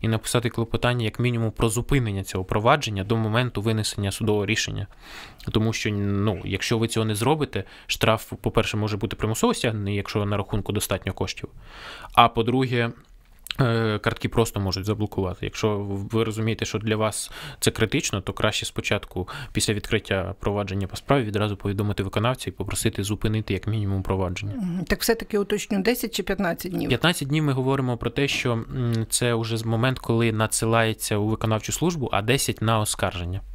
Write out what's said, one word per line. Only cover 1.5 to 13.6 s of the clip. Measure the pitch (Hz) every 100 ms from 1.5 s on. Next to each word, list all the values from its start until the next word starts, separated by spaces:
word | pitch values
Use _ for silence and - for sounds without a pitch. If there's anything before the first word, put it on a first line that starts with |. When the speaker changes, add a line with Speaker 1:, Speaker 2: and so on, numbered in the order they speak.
Speaker 1:
про | - 117
зупинення | 117 120 139 117 98
цього | 95 95 92
провадження | 107 110 151 117 101
до | 98 117
моменту | 110 113 123 104
винесення | 107 110 104 - 101
судового | - - 107 101
рішення. | 110 - 104 98 - - - - - -
Тому | 110 110
що, | 113 113
ну, | 104 101 101 104 90 101
якщо | 98 - 117
ви | 113
цього | - 110
не | 104
зробите, | 117 151 143 104 95 - -
штраф, | - 110 110 - -
по-перше, | - 117 110 110
може | 104 104
бути | 104 -
примусово | 107 110 233
стягнений, | 226 131 110 98 101
якщо | 98 107 101
на | 104
рахунку | 101 107 -
достатньо | 104 - 98 -
коштів. | - 95 - - - - - - - -
А | - 117
по-друге, | 120 110 127 131 123 117 - - - - - - -